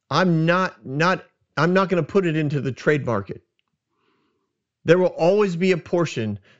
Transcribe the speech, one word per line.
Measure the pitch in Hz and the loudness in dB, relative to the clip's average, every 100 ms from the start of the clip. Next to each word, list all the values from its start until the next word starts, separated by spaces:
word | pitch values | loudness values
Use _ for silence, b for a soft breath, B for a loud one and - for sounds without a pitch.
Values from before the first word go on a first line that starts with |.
| - | -4
I'm | 147 185 165 160 | 0 2 2 2
not, | 180 185 - 120 | 0 0 -6 -8
not, | 139 170 185 - _ _ - | -2 0 0 -6 _ _ -2
I'm | 160 | 2
not | 190 190 | 2 0
gonna | 180 | 0
put | 151 202 175 | 0 0 0
it | 156 | -2
into | 147 143 | -2 -2
the | 131 | -4
trade | 120 - 151 123 | -4 0 0 0
market. | 107 101 - _ _ _ _ _ _ _ _ _ _ _ _ _ _ 160 | -4 -6 -14 _ _ _ _ _ _ _ _ _ _ _ _ _ _ 2
There | 175 | 2
will | 180 | 2
always | - 165 202 208 170 | 2 2 2 0 0
be | 185 | 0
a | 175 | 0
portion | - 175 156 - 110 101 b | -2 -2 -2 -4 -6 -8 b